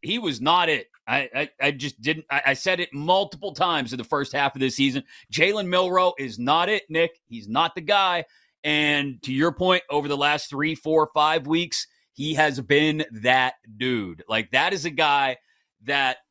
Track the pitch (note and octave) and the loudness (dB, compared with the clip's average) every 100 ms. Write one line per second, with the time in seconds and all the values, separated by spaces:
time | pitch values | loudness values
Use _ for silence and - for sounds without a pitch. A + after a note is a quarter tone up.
0 | - A3+ G#3 B2 C3+ F3 E3+ C#3 - _ | -4 -2 -2 -2 2 4 4 0 -4 _
1 | - C3 C3 C3 D3+ _ C#3 C#3 C#3+ - | -4 -2 -2 -4 -6 _ -2 -2 -8 -6
2 | A#2+ D#3 - C#3+ C#3 C3+ F#3+ F3+ F3 C#3+ | -4 -4 -2 -2 0 0 0 -2 -4 -6
3 | D#3 F#3+ G3+ - G3+ D3 F#3 D#3+ B2 B2+ | 2 2 2 -8 -12 -2 0 0 -4 -8
4 | A2+ C#3+ C#3 C#3+ C#3 C3+ C3 - C3+ C3 | -4 -4 -2 0 -2 0 -2 2 0 0
5 | - - _ A2 F3+ G#3+ F#3 F3+ F#3 F#3 | -8 -20 _ 0 2 2 0 0 2 4
6 | F#3 F3 C3+ G#2+ B2 D#3 F3+ G#3 - D#3+ | 2 0 -10 -4 2 2 2 -2 -2 0
7 | E3 - _ A#2 G2+ A#2+ E3 - D#3 G3+ | 0 -2 _ -16 -4 0 0 -2 0 2
8 | F#3+ F3 D#3+ _ _ _ D3+ D3+ D3+ D3 | 2 0 -6 _ _ _ -2 0 2 0
9 | C#3+ B2 - C3 E3 - F#3 F#3 - C#3+ | -2 -8 -6 0 0 2 2 2 2 -4
10 | C#3+ C#3+ C#3+ D3 - C#3 D#3 D#3+ D#3 D#3+ | -2 0 0 0 -4 -6 -4 -4 0 2
11 | D#3 D3+ D3+ D#3 C3 D#3+ E3+ - - _ | 2 2 2 2 0 -2 -2 -6 -10 _
12 | _ - D3 D3+ D#3 C3+ A#2 C#3+ D#3 D3+ | _ -10 -6 0 0 0 0 2 2 0
13 | D3+ A2 A#2 C3 B2+ - A#2 G#2+ B2+ A#2+ | -6 -4 2 2 2 -4 -20 -6 -2 -2
14 | F#2+ E2 - A2 G#2 B2+ E3+ F#3+ D#3+ C#3+ | -4 -10 -4 -4 0 0 0 -2 -6 0
15 | D#3 C#3+ C3+ B2 _ _ _ _ A2 C#3 | 2 2 0 -4 _ _ _ _ -4 -2
16 | C3+ B2+ _ | 0 -4 _